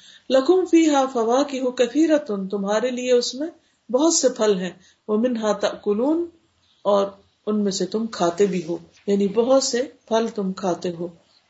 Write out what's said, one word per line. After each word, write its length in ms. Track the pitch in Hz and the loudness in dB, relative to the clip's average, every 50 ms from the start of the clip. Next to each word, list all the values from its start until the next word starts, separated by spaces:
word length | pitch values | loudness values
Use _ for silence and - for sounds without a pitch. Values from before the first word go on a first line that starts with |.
| - - - - _ - | -20 -20 -20 -16 _ 0
لَكُمْ 400 | 254 269 262 330 370 370 349 - | 0 2 4 4 4 2 2 4
فِيهَا 340 | 330 330 330 302 285 269 262 254 | 4 4 6 4 4 2 2 0
فَوَاكِهُ 600 | 254 240 226 226 240 269 294 285 269 247 262 247 254 | 0 -2 0 2 2 2 0 0 -2 -4 -4 -2 0
كَثِيرَةٌ، 760 | - 247 240 - 294 330 320 311 294 294 - 208 196 190 190 | 0 0 0 2 2 2 4 2 2 0 -2 -6 -6 -4 -4
تمہارے 420 | 214 196 196 196 208 220 240 254 | -4 -4 -2 -2 0 0 0 -2
لیے 220 | 247 247 247 254 | -4 -4 0 2
اس 220 | 247 240 240 - 247 | 2 2 0 -2 -6
میں 140 | 262 302 339 - _ _ _ _ _ _ - | -8 -8 -10 -10 _ _ _ _ _ _ -4
بہت 240 | 220 262 311 330 320 | 0 2 2 2 2
سے 140 | - 269 247 | 2 2 0
پھل 300 | 254 - 220 214 202 180 | 0 0 0 0 0 0
ہیں۔ 140 | 185 175 - - _ _ _ _ _ - | -4 -8 -10 -14 _ _ _ _ _ -2
وَمِنْهَا 440 | 214 214 240 254 247 220 220 214 | 0 0 0 0 -2 -2 -2 -2
تَأْكُلُونَ، 680 | 196 202 208 - - - - 208 202 214 247 294 320 339 349 339 - _ _ _ _ _ _ _ _ _ - | 0 0 -2 -4 -4 -4 -4 -2 -2 0 0 0 0 -2 -4 -6 -10 _ _ _ _ _ _ _ _ _ -2
اور 220 | 196 208 202 196 196 - - _ _ _ _ _ | 0 2 2 0 -2 -6 -12 _ _ _ _ _
ان 180 | 214 214 208 202 | -4 -2 0 0
میں 80 | 196 | -2
سے 140 | 185 - 185 | -2 -2 -4
تم 200 | 185 - 220 226 | -4 -4 -4 -6
کھاتے 400 | 220 - - 175 170 170 - 202 | -6 -4 -2 -2 0 2 2 0
بھی 160 | 190 180 180 156 165 | 0 0 -2 -4 -6
ہو، 80 | 170 170 - - _ _ _ | -8 -8 -10 -16 _ _ _
یعنی 220 | 202 202 196 202 190 | -2 0 0 0 0
بہت 340 | 185 233 233 262 269 269 | 0 0 2 4 4 2
سے 200 | 262 - 233 240 277 320 - _ _ - | 2 0 -2 -4 -4 -6 -10 _ _ -2
پھل 180 | 220 226 233 220 226 | -2 0 0 -2 -4
تم 180 | 214 196 190 | -4 -6 -4
کھاتے 380 | 190 - 202 180 170 175 - 180 | -4 -4 -2 -2 -2 -2 -4 -6
ہو۔ 180 | 170 165 175 175 - _ _ _ _ _ _ | -6 -6 -10 -12 -12 _ _ _ _ _ _